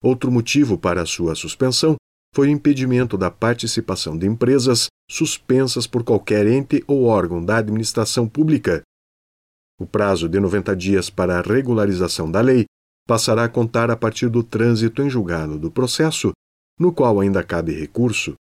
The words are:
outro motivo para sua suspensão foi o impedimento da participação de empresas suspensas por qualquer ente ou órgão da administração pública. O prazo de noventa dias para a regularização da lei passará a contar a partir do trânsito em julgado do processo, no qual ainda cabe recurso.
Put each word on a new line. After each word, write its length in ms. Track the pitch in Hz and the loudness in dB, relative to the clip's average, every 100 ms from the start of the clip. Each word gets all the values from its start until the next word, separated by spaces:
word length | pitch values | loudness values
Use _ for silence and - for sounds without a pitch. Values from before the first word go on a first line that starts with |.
outro 280 | 120 127 147 | 0 0 0
motivo 460 | 123 113 143 143 90 | 0 0 2 2 2
para 280 | 92 87 82 | 0 -2 -2
sua 300 | - 85 80 | -2 -4 -4
suspensão 600 | 80 - 131 123 160 147 _ _ _ | -8 -2 -2 2 2 0 _ _ _
foi 140 | - 139 | 0 2
o 40 | |
impedimento 680 | 147 147 139 131 123 123 95 | 2 0 0 0 0 0 -2
da 120 | 90 | -4
participação 880 | - 113 120 117 - 110 92 - 78 | -2 -2 -2 -4 -4 -4 -6 -4 -2
de 80 | 92 | -2
empresas 640 | 117 120 135 123 117 - _ _ | 0 2 2 2 0 -2 _ _
suspensas 760 | - 160 - _ 127 131 127 117 | -6 -4 -4 _ 0 2 -2 -4
por 180 | 123 | -4
qualquer 440 | 117 107 - 104 104 | 0 0 2 2 4
ente 360 | 131 139 143 - | 2 2 -2 0
ou 160 | 143 | 2
órgão 400 | 123 107 87 87 | 4 2 0 -2
da 140 | 87 113 | -2 -2
administração 720 | 107 110 110 - 110 - 117 | 0 -2 -2 -2 -2 -2 -2
pública. 540 | 139 156 147 113 82 - _ _ _ _ _ _ _ _ _ | 0 2 2 0 -2 -4 _ _ _ _ _ _ _ _ _
O 80 | 90 | -6
prazo 420 | 104 101 92 82 | -2 0 0 0
de 100 | 92 | 0
noventa 360 | 98 98 92 95 | 0 0 -2 -4
dias 340 | 92 98 87 | 0 0 0
para 280 | - 90 87 | -2 0 0
a 40 | |
regularização 920 | 87 117 131 113 101 92 90 - 80 | 0 0 0 0 0 0 -2 -4 -2
da 80 | 90 | 0
lei 260 | 123 127 107 _ _ _ - | 4 2 0 _ _ _ -2
passará 380 | 117 - 110 | -2 2 0
a 60 | 117 | 0
contar 420 | 123 117 117 117 | 0 -2 0 0
a 60 | 113 | 0
partir 320 | 113 - 123 | -2 -2 -2
do 120 | 117 | 0
trânsito 600 | 113 110 117 113 113 113 | -2 0 2 2 0 0
em 80 | 143 | -2
julgado 500 | 127 90 85 78 76 | -2 -2 -2 -4 -6
do 100 | 80 | -6
processo, 600 | 160 127 - 160 151 101 - _ _ _ _ | -2 -2 0 0 0 -4 -4 _ _ _ _
no 140 | 180 | 0
qual 260 | 170 127 104 | 2 2 4
ainda 240 | 98 95 | 2 0
cabe 300 | 82 87 82 | -2 -4 -4
recurso. 640 | 76 76 - 120 107 - 69 | -6 -6 -2 0 0 -6 -10